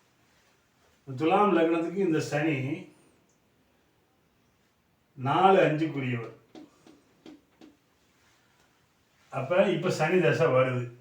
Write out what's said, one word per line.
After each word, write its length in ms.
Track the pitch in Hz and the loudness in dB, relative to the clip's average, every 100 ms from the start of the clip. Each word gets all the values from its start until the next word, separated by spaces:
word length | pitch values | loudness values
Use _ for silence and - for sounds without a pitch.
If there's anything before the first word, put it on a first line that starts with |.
| _ _ _ _ _ _ _ _ _ _ - 123 | _ _ _ _ _ _ _ _ _ _ -14 -4
துலாம் 320 | 160 196 202 165 | 0 2 4 4
லக்னத்துக்கு 440 | 165 165 170 185 180 | 2 0 -2 -2 -2
இந்த 120 | 156 143 | -2 -2
சனி 260 | 147 160 135 131 175 - _ _ _ _ _ _ _ _ _ _ _ _ _ _ _ _ _ _ _ _ _ _ - 127 | -2 -2 -2 -4 -8 -12 _ _ _ _ _ _ _ _ _ _ _ _ _ _ _ _ _ _ _ _ _ _ -10 -4
நாலு 280 | 160 190 185 151 | 2 4 6 4
அஞ்சுக்குரியவர். 680 | 151 156 139 127 120 110 - _ - - _ - _ _ _ - - _ _ - _ _ _ _ _ _ _ _ _ _ _ _ _ _ _ _ 135 | 0 -4 -6 -6 -6 -8 -16 _ -20 -20 _ -20 _ _ _ -20 -20 _ _ -20 _ _ _ _ _ _ _ _ _ _ _ _ _ _ _ _ -10
அப்ப 240 | 127 180 208 160 | -2 0 2 0
இப்ப 180 | 175 - | -2 -2
சனி 200 | 160 180 156 | 0 2 2
தசை 240 | 123 - 127 | 2 2 2
வருது, 280 | 127 123 120 - | 0 -2 -8 -14